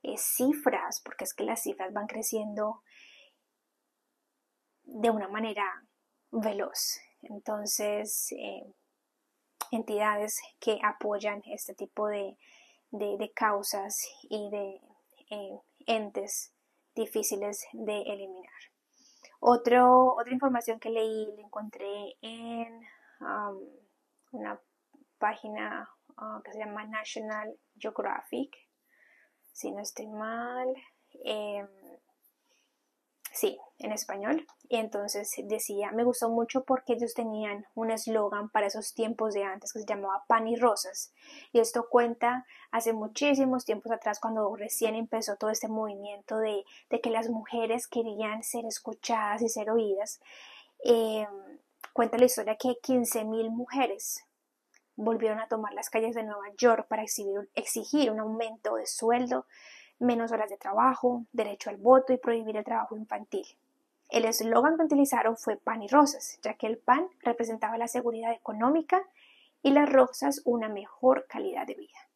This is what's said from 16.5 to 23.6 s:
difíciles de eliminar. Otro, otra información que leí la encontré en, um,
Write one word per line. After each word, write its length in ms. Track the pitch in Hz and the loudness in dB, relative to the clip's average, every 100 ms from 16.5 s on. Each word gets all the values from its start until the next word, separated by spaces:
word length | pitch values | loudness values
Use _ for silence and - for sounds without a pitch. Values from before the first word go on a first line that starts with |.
| _ _ _ _ | _ _ _ _
difíciles 720 | - 214 220 214 202 202 202 - | -6 -4 -2 -2 -4 -4 -8 -12
de 280 | 226 220 208 | -8 -6 -4
eliminar. 500 | 202 202 196 185 180 - - _ _ _ _ _ - _ | -6 -8 -10 -16 -18 -20 -20 _ _ _ _ _ -20 _
Otro, 760 | 240 240 240 247 247 254 254 | 6 6 6 8 10 10 8
otra 180 | 247 233 | 4 -2
información 460 | 254 269 247 233 226 | 0 0 0 -2 -6
que 100 | 226 | -4
leí 380 | 226 220 220 214 | -2 -2 -2 -6
la 60 | 208 | -10
encontré 760 | 208 208 214 - 202 208 202 - | -14 -12 -12 -10 -10 -8 -12 -14
en, 680 | 226 226 233 233 233 226 233 - _ _ | -16 -12 -10 -8 -8 -12 -20 -20 _ _
um, 400 | - 208 208 196 | -6 -4 -6 -8